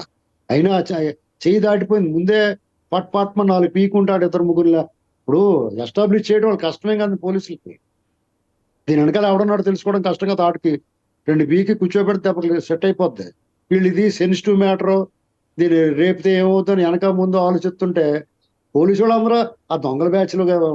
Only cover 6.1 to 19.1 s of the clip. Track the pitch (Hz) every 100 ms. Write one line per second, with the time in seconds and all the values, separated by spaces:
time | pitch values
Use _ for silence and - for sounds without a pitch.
6.1 | 214 214 214 220 196 165 156 208 214 208
7.1 | 190 175 190 185 170 - 170 _ _ _
8.1 | _ _ _ _ _ _ _ - 151 151
9.1 | 190 208 190 208 208 196 190 202 202 185
10.1 | 170 196 196 175 170 170 147 _ _ _
11.1 | _ - 156 139 170 196 214 185 202 202
12.1 | 196 196 175 170 170 - 165 196 185 180
13.1 | 123 90 - _ _ - 190 185 180 214
14.1 | - 180 180 - 196 196 190 190 190 190
15.1 | _ _ _ _ - 175 165 160 143 175
16.1 | 180 190 190 185 190 185 196 175 175 196
17.1 | 185 185 185 180 180 180 180 190 175 151
18.1 | 147 - _ _ _ _ 143 170 196 220